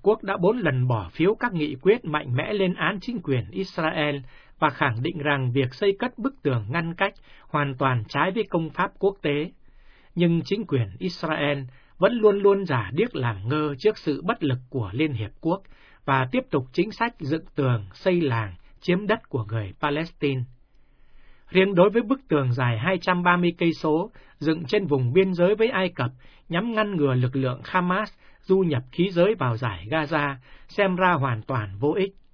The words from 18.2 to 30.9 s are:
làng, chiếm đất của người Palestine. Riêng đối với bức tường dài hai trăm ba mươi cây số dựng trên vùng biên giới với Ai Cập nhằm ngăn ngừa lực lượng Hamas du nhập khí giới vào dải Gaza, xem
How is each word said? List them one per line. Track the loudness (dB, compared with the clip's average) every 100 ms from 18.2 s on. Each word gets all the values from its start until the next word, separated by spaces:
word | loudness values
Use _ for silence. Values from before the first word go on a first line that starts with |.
làng, | 2 -2 -4 -10 -20 -10
chiếm | -2 0 0
đất | -2 -2
của | -6
người | -4 -6 -6 -4
Palestine. | -4 -2 -6 -4 -2 -2 -6 -12 _ -20 -20 _ -20 -20 -20 -20 0
Riêng | 2 4 6
đối | 6
với | 4
bức | 0 -2 0
tường | 0 2
dài | 0 0 0
hai | -2 -2
trăm | 0 2
ba | 4 4
mươi | 2 2
cây | 0
số | 0 0 0 -2 -10 -20 -6
dựng | -2 -2 0
trên | -2 2
vùng | 0 2
biên | 2 2
giới | 2 2 4
với | 2
Ai | 2 -2
Cập | -2 -4 -6 -20 -20 -4
nhằm | -2 0
ngăn | 0 0 2
ngừa | 2
lực | 2 0 0
lượng | -2 -4
Hamas | -2 0 2 0 -4 -12 -20 -10
du | 0 2
nhập | 2 0 -2
khí | 0 0
giới | 4 2 2
vào | -2 -2
dải | -4 -6 -4
Gaza, | -4 0 0 -2 -4 -14 -20 -10
xem | -2 0